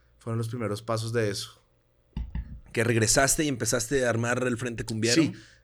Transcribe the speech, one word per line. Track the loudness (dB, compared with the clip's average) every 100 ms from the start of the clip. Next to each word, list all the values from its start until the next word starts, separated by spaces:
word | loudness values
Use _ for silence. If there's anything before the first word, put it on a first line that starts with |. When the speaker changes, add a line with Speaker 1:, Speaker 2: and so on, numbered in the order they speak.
| _ _
Speaker 1:
fueron | -6 -4
los | -4
primeros | -4 -4 -4
pasos | -2 -4 0
de | 0 0
eso. | -2 -8 -16 _ _ _ _ _ -10 -6 -6 -8 -12 -8
Speaker 2:
Que | -2
regresaste | 2 2 4 4 4 2
y | 0
empezaste | 0 0 0 0 2 2
a |
armar | 2 0 0 0
el | -2
Frente | -4 -6
Cumbiero. | -6 -2 2 4
Speaker 1:
Sí. | 2 0 -16 -20